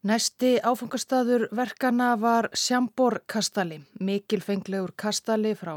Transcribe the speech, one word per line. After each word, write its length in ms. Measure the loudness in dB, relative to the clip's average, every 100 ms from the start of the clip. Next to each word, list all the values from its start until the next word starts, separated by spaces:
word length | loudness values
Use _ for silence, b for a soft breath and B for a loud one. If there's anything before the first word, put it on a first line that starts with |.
Næsti 500 | 2 0 0 _ 2 4
áfangastaður 880 | 2 -2 -4 -8 -2 0 2 2 0
verkanna 600 | -2 -4 -2 0 2 2 2
var 320 | 2 2 2
Chambord-kastali, 1300 | -2 0 0 0 2 2 2 -4 -4 -2 -2 -4 -6 -16 -6
mikilfenglegur 920 | -2 -2 -2 -4 -2 -4 -2 -4 -6 -6
kastali 560 | -6 -4 -2 0 0
frá 220 | -2 -6